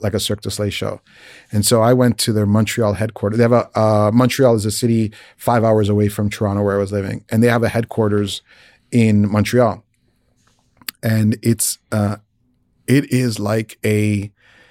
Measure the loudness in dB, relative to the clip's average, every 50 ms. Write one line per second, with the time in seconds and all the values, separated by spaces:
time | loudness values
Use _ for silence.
0 | -4 -4 -4 -4 -4 -4 -6 -8 -8 -10 -8 -6 -6 -6 -6 -6 -8 -8 -10 -10
1 | -16 _ _ -20 -20 -20 -20 -20 -18 _ -4 -2 0 2 2 2 4 4 2 2
2 | 2 0 0 0 -2 -2 0 0 2 2 2 2 0 0 -2 -2 -2 -2 -2 -2
3 | -4 -6 -6 -6 -4 -4 0 0 2 2 2 2 0 0 -2 0 2 2 2 2
4 | 2 2 2 2 2 2 2 2 2 2 2 2 0 -2 -4 -2 -2 0 0 0
5 | -2 -2 -6 -12 -20 -20 _ _ -2 0 0 2 2 2 2 2 2 2 2 2
6 | 0 0 0 -2 -4 -4 -4 -4 -4 -2 -2 0 0 0 0 0 -2 -2 -4 -6
7 | -6 -6 -8 -10 -10 _ 0 2 4 4 4 2 0 0 -2 -4 -4 -4 -4 -2
8 | -2 0 0 -2 -2 -4 -6 -10 -14 _ -20 _ -20 _ _ _ _ _ 0 2
9 | 2 4 4 2 2 2 0 0 0 0 2 2 2 2 0 -4 -12 _ _ _
10 | _ _ _ _ _ _ _ _ _ _ _ _ _ _ _ _ _ -16 -16 _
11 | -4 -2 0 2 2 0 0 0 0 -2 0 0 -2 -6 -6 -10 _ _ -4 -2
12 | -2 -2 -4 -6 _ _ _ _ _ _ _ _ _ _ _ _ _ 0 2 2
13 | 2 0 -2 -2 -2 -2 -4 -4 -4 -2 -2 -2 -4 -6 -12 -6 -2 0 0 0
14 | 0 0 -2 -2 -4 -8 -14 _ _ _ _ _ _ _